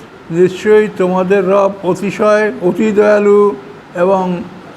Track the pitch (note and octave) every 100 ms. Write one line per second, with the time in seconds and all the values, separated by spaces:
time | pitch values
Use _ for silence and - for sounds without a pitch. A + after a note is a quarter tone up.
0 | - - - E3 F3+ F#3 G#3+ G#3+ G#3+ -
1 | F3+ F#3 F#3 G3+ F3+ G3+ G3 G3 F3 F3+
2 | G3+ - G#3+ G#3 G#3+ - F3 F3+ A3 G3+
3 | G#3 G#3 G3+ G#3 G#3 G3+ - - - F3+
4 | F3+ F#3+ F#3 F3 - - -